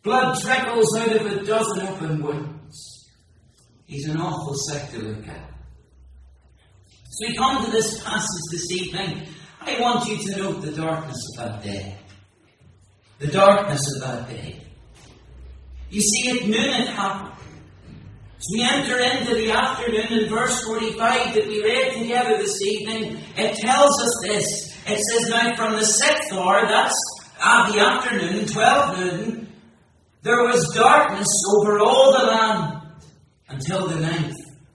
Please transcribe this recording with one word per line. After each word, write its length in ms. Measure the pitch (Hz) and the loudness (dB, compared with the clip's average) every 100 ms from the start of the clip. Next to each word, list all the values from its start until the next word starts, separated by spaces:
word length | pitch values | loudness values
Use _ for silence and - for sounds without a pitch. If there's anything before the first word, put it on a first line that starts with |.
Blood 360 | 214 254 262 254 | 2 2 2 -2
trickles 580 | 254 254 220 233 214 220 | 0 0 0 2 4 4
out 180 | 226 | 2
of 100 | 220 | 2
a 180 | 208 196 | 0 -4
dozen 440 | 202 220 214 185 190 | 0 0 0 -2 -6
open 340 | 190 156 151 | -6 -4 -4
wounds. 880 | 147 143 - - - - - - _ _ _ _ _ _ _ _ _ | -4 -6 -8 -14 -20 -20 -20 -20 _ _ _ _ _ _ _ _ _
He's 200 | 139 151 | -10 -6
an 140 | 160 | -4
awful 320 | 170 156 143 | -4 -6 -6
sight 340 | 139 - 139 110 | -6 -6 -8 -10
to 80 | 113 | -10
look 280 | 107 107 - | -10 -10 -12
at. 220 | - - - - - _ _ - - - _ _ _ _ _ _ _ - | -16 -16 -20 -20 -20 _ _ -20 -20 -20 _ _ _ _ _ _ _ -18
So 180 | - 226 | -10 -8
we 80 | |
come 300 | 233 254 269 | 0 0 0
to 60 | 233 | 0
this 300 | 220 - - | 0 0 -6
passage 400 | - - - 180 - | -6 -4 -4 -6 -8
this 200 | 170 - | -8 -6
evening. 560 | 180 180 143 151 - - - - - | -6 -4 -6 -6 -8 -12 -18 -20 -12
I 220 | - 247 | -6 0
want 260 | 240 233 208 | 0 0 -2
you 100 | 214 | -6
to 200 | 190 196 | -6 -4
note 240 | 196 151 | -4 -6
the 100 | 151 | -8
darkness 460 | 151 160 156 135 131 - | -6 -4 -4 -8 -12 -12
of 120 | 120 | -10
that 180 | 117 107 | -10 -8
day. 340 | 101 95 95 - - - _ _ _ _ - _ _ _ _ _ | -8 -8 -10 -16 -20 -20 _ _ _ _ -20 _ _ _ _ _
The 100 | 147 | -2
darkness 540 | 190 196 202 202 - - | 6 8 8 2 -2 -2
of 60 | 135 | -4
that 280 | 131 120 - | -6 -8 -10
day. 320 | - - - - - - - - - - - - - - - - | -12 -12 -16 -20 -20 -20 -20 -20 -20 -20 -20 -20 -20 -20 -18 -6
You 120 | 202 | 0
see, 280 | 214 233 247 | 0 0 0
at 180 | 247 196 | -2 0
noon 320 | 226 269 240 | 2 2 0
it 80 | - | -2
happened. 420 | - 196 202 - - - - - - - - - - - - | -2 -4 -4 -10 -16 -20 -20 -20 -20 -20 -20 -20 -20 -20 -14
As 100 | - | -6
we 80 | 220 | 0
enter 380 | 247 277 - 247 | 0 0 0 0
into 340 | 247 - 240 | 2 0 0
the 180 | 220 220 | 0 2
afternoon 680 | 214 254 - 240 214 226 226 | 0 0 -2 -2 -2 0 0
in 100 | 208 | 0
verse 320 | 220 247 - | 0 0 -2
forty-five 680 | 220 220 220 - 226 214 - | -4 -4 -4 0 2 2 2
that 140 | 214 214 | 0 0
we 160 | 214 | 0
read 300 | 214 254 254 | 0 2 0
together 440 | 220 233 247 233 214 | -2 -2 0 2 2
this 240 | 202 - | 0 -2
evening, 560 | 202 214 208 220 175 - - - | -2 -2 -4 -6 -6 -8 -10 -2
it 200 | 220 - | -2 0
tells 460 | 214 277 285 - | 0 6 6 6
us 180 | 233 - | 0 -2
this. 540 | 208 208 - - - - | -2 -2 -2 -6 -10 -12
It 140 | 208 208 | -4 -2
says, 300 | 214 233 233 | 0 0 2
"Now 260 | 233 240 | 0 0
from 160 | 233 220 | 0 -2
the 140 | 214 | 2
sixth 480 | 214 - 294 302 - | 2 4 2 2 -2
hour," 340 | 190 185 202 220 | -2 2 4 4
that's 260 | 214 - - - - - - | 2 2 0 -4 -10 -18 0
at 300 | - - 202 | 4 6 4
the 80 | 208 | 4
afternoon, 680 | 202 - 240 190 170 214 214 | 4 2 -2 -2 -2 -2 -2
twelve 520 | 214 - 190 185 180 | 4 4 6 2 0
noon, 480 | 180 165 226 - - - - _ _ _ _ _ | -4 -4 -6 -8 -14 -20 -20 _ _ _ _ _
"there 220 | - 240 | 0 4
was 320 | 240 - 151 | 4 2 0
darkness 520 | 220 - 302 240 196 202 - 190 | 4 6 6 4 0 -2 0 2
over 240 | 208 208 208 | 4 4 4
all 320 | 220 254 269 | 4 8 8
the 140 | 262 | 8
land 560 | 226 220 220 185 151 - - - - _ _ _ _ | 4 2 2 0 -4 -8 -16 -20 -20 _ _ _ _
until 400 | 135 - 190 165 | -10 -4 -4 -2
the 140 | 160 | -2
ninth 340 | 160 170 147 - - - _ | -2 -2 -4 -8 -16 -20 _